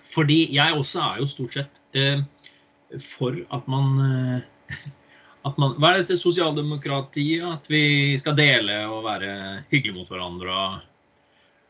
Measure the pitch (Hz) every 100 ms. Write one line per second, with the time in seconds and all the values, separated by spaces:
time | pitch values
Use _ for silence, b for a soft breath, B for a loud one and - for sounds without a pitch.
0 | - - 147 160 160 139 156 151 139 185
1 | 139 98 139 - 123 139 143 _ _ 135
2 | 139 143 139 _ b b b _ _ 139
3 | - - 123 117 - 127 - 135 139 135
4 | 135 131 127 123 - _ - - 147 -
5 | _ b b b 139 139 135 - 156 190
6 | 175 180 180 175 165 147 147 151 147 139
7 | 135 151 147 165 175 160 - 151 147 143
8 | 143 139 151 147 147 123 101 104 107 110
9 | 110 98 98 101 98 98 - 147 110 92
10 | 90 92 90 87 92 95 95 95 - _
11 | _ _ b b b b